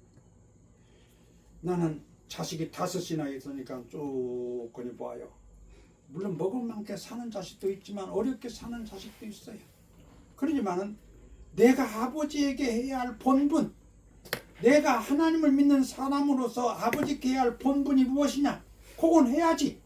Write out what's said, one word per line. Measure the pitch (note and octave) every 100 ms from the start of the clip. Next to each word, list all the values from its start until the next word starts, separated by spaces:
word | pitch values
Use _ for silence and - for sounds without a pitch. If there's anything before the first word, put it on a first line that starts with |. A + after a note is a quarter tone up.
| _ - _ _ _ _ _ _ _ _ _ _ _ _ _ -
나는 | E3 F3 D#3+ D3 - - -
자식이 | - D#3+ D#3+ D#3
다섯이나 | - F3+ F3+ - D#3 C#3
있으니까 | C3+ C#3 C#3 B2+ B2+ A#2+
쭉 | D#3 C#3+ C3 B2 B2 B2 B2 A#2
그냥 | B2 A#2+ -
봐요. | - - - - - - - - - _ -
물론 | D3+ G3+ D3+
먹을 | F#3+ B3
만큼 | A#3 G#3 G#3 -
사는 | - A#3 A#3+
자식도 | G3+ F3+ - G3
있지만 | G3 - G3+ F3+
어렵게 | F#3 C4 - A#3+
사는 | - A3+ A#3 A3
자식도 | F#4+ A3 - A3
있어요. | - - G#3+ - _ _ - - - - -
그러지만은 | D4 C#4 G3 F3+ G#3 - - - - - - -
내가 | A#3+ C4+ A#3+ A3
아버지에게 | B3 D#4 D4 C#4+ C#4 C4+
해야 | B3+ A3+ C4+ C4
할 | B3 A3
본분, | C4 C4+ C#4+ D#4 - - - - - - - - - -
내가 | A3+ D4 C#4+ A#3
하나님을 | G#3+ C#4+ E4 E4 D4
믿는 | C#4 C#4+ C#4
사람으로서 | C4 - C4+ C#4+ C#4+ B3+ A#3 B3 A#3+
아버지께 | F3+ A#3 C#4+ C#4+ - C4
해야 | C4
할 | A#3+ A#3
본분이 | C4+ C#4+ D4 C4 B3
무엇이냐? | C#4 C4+ C4 C#4+ - - - - -
그건 | E4 E4 A#3+
해야지. | D4+ E4 D#4+ C#4 -